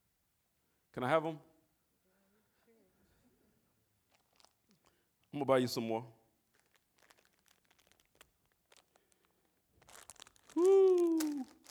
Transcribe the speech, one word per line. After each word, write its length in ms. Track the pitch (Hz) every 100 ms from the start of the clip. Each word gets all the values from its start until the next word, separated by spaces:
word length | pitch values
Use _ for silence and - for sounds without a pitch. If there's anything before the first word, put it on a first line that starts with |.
| _ _ _ _ _ _ _ _ _
Can 100 | -
I 60 | 123
have 160 | 160 156
'em? 120 | 156 - _ _ _ _ _ _ _ _ _ _ _ _ 226 185 185 190 _ 247 _ _ _ _ _ _ _ _ _ _ _ - _ _ _ _ _ _ _ _
I'm 80 | 143
gonna 60 | 131
buy 120 | 131
you 80 | 127
some 200 | 127 113
more. 180 | 110 123 - _ _ _ _ _ _ _ _ _ _ _ _ _ _ _ _ _ _ _ _ - _ _ _ _ - _ _ _ _ _ _ _ _ _ _ - - - - - _ - -
Woo! 920 | 359 392 381 359 349 320 311 294 254 - -